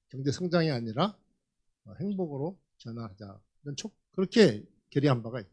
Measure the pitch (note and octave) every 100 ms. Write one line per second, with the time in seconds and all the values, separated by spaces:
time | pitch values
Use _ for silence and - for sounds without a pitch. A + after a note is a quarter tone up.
0 | _ B2+ C#3 C3 F3 F3 D#3+ B2+ A#2 A2+
1 | G3 - _ _ _ _ _ _ G#2 G2+
2 | G3 F#3+ E3+ C#3 D3+ F#3+ _ _ A#2 A#2
3 | G#2+ F#2+ G2+ G2 _ _ C#3+ C#3+ A3 _
4 | _ - F#3 A#3+ F#3 G#2+ - _ _ D3
5 | C#3+ A#2+ A2+ B2 G2+